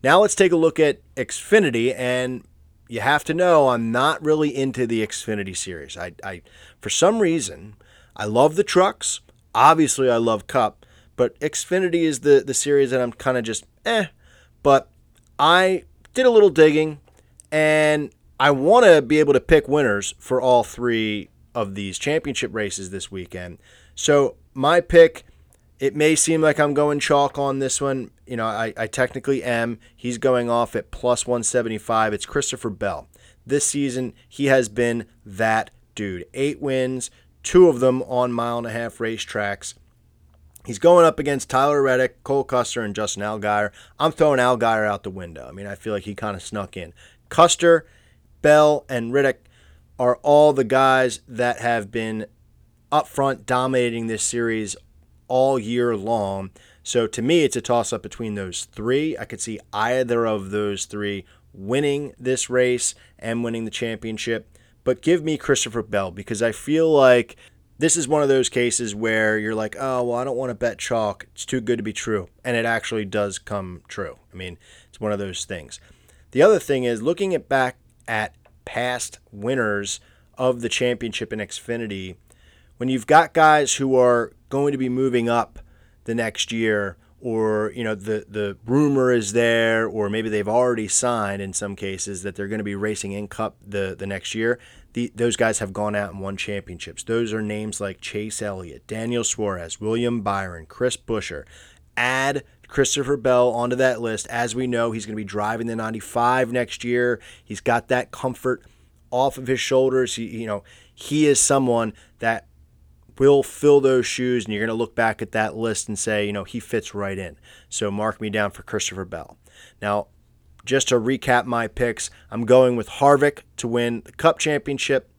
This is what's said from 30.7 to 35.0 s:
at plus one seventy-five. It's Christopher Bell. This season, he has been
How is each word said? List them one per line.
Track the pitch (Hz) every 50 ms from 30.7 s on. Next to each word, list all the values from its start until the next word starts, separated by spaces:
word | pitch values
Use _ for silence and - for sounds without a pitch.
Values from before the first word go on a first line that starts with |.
| -
at | 113 - _
plus | - - - 123 123 117 -
one | 123 123 120 110
seventy-five. | - - 127 113 113 110 104 - - 113 110 110 110 104
It's | 101 -
Christopher | - - 143 135 - - - - 110
Bell. | 98 - 107 98 87 73 - _ _ _ _ - _ _ _
This | - 135 147 -
season, | - - 143 143 135 120 131 131 120 - _ _
he | _ - - 143
has | 139 135 131 123 107
been | 104 120 120 120 117 117